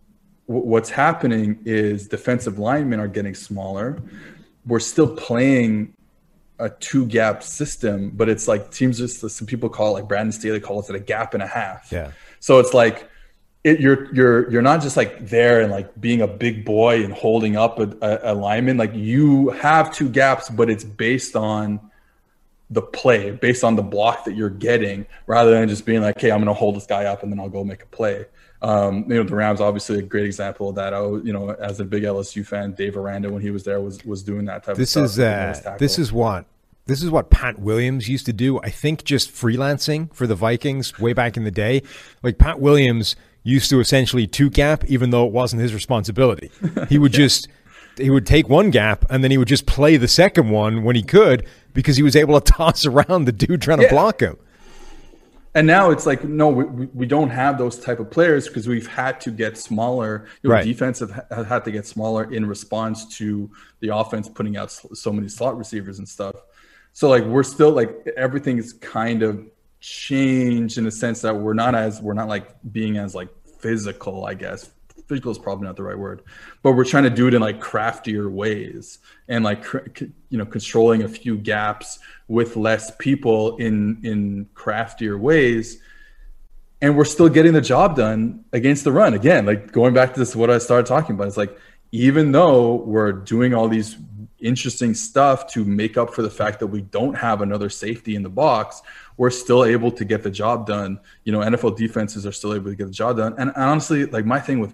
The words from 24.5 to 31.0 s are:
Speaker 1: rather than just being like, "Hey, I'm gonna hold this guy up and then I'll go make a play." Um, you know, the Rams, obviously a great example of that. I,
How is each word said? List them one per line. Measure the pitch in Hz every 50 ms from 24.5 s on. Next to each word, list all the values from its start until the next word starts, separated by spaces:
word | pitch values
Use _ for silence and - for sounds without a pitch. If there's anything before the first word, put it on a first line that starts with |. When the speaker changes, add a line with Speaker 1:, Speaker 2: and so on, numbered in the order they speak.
| 95 98 101 117 120 117 107 101 101 98 104 - - - -
Speaker 1:
rather | - 113 117 117 113
than | 113 113 113 110
just | 104 104 -
being | - 113 113 107
like, | 104 104 -
"Hey, | - 117
I'm | 107 107
gonna | 107 104 104
hold | - 110 101 101
this | 101 98
guy | - 104 98 101
up | 101 101 101 -
and | 104 104
then | 101
I'll | 98 98
go | 98 98 98
make | 101 95 - -
a |
play." | - - - 113 104 98 101 101 - _ _ _ _ _ _ -
Um, | 113 107 101 101 98 98 101 107 -
you | 120
know, | 117 110
the | 92 95
Rams, | 104 107 107 104 98
obviously | 104 104 104 104 - - 107 104
a | 101
great | 98 - 104 104
example | 101 101 - 101 98 95 - 101 98
of | 95
that. | 98 98 98 98
I, | 101